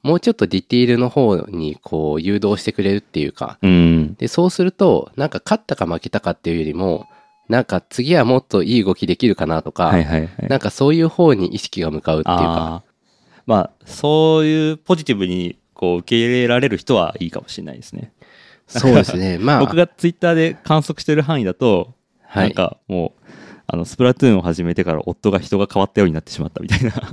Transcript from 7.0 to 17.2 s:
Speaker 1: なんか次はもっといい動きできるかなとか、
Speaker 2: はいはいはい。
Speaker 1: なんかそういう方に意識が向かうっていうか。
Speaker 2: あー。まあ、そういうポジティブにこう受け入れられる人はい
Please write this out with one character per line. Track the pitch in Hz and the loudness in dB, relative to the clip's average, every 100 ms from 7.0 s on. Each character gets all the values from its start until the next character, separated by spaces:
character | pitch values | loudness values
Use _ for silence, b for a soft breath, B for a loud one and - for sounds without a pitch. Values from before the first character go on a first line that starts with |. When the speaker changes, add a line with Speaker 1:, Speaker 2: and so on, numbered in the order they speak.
| - b b b - | -6 b b b -2
Speaker 1:
な | 117 | -2
ん | |
か | 120 92 | 0 -6
次 | _ - 131 | _ -6 0
は | 170 | 2
も | 117 127 | 4 2
っ | _ | _
と | 101 | -2
い | 92 120 | 2 2
い | |
動 | 98 | 2
き | 90 87 | -2 -2
で | |
き | 87 120 | 0 2
る | |
か | 95 80 | 0 -2
な | 80 | -2
と | 80 | -4
か、 | - 82 | -2 2
Speaker 2:
は | 85 | 2
い | |
は | 76 80 | 2 -2
い | |
は | 82 | -4
い。 | - - | -8 -4
Speaker 1:
な | 135 | -2
ん | |
か | 104 | -4
そ | - 139 | 0 2
う | |
い | 165 | 2
う | 160 | 0
方 | - 165 | 4 4
に | 110 - | 4 0
意 | - | -4
識 | - - | -10 -6
が | 80 | -6
向 | 76 | -4
か | - | -2
う | 78 | -2
っ | |
て | 78 | 0
い | |
う | 90 | 0
か。 | |
Speaker 2:
あ | 85 82 80 82 | 0 0 -4 -8
ー。 | _ _ b b b b | _ _ b b b b
ま | - 107 | 0 0
あ、 | - _ | 0 _
そ | - - 147 156 160 156 | -20 -6 0 2 4 2
う | |
い | 156 156 156 | 2 0 -2
う | 156 | -4
ポ | - | -2
ジ | 175 | -2
テ | 143 | 0
ィ | |
ブ | 104 | -2
に | 92 90 87 - _ | -2 -4 -6 -10 _
こ | - 92 | -4 -2
う | 87 | -2
受 | - | 0
け | 117 | 0
入 | 117 123 | 2 0
れ | 120 | 0
ら | 123 | 0
れ | 135 | 0
る | 104 | -4
人 | - | 0
は | 117 80 | 2 2
い | - | -4